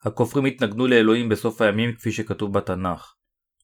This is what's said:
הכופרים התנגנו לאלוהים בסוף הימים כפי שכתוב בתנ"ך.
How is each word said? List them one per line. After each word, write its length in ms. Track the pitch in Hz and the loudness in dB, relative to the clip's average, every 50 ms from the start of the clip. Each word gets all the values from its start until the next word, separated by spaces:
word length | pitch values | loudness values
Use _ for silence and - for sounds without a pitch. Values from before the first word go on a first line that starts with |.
| _ | _
הכופרים 420 | 113 - - 120 113 - 139 135 | -6 -2 -2 -2 0 0 0 -2
התנגנו 420 | 135 131 - 131 107 101 113 127 | -2 -2 -2 -4 -4 -2 -2 0
לאלוהים 420 | 127 127 120 110 110 110 120 120 117 | 4 4 6 6 6 4 4 2 0
בסוף 340 | 107 101 - 117 110 - 117 | -2 -2 -2 -6 -2 2 0
הימים 320 | 107 101 107 113 120 113 | 2 2 2 -2 -2 -4
כפי 180 | - - 113 107 | -6 -6 -6 -6
שכתוב 400 | - 107 - 101 - 110 101 98 | -6 -6 -8 -6 -6 -6 -2 -2
בתנ"ך. 640 | 101 98 - 95 90 92 92 87 80 - - _ _ _ _ _ _ _ _ _ _ | -4 -2 -2 -6 -4 -4 -4 -6 -6 -10 -20 _ _ _ _ _ _ _ _ _ _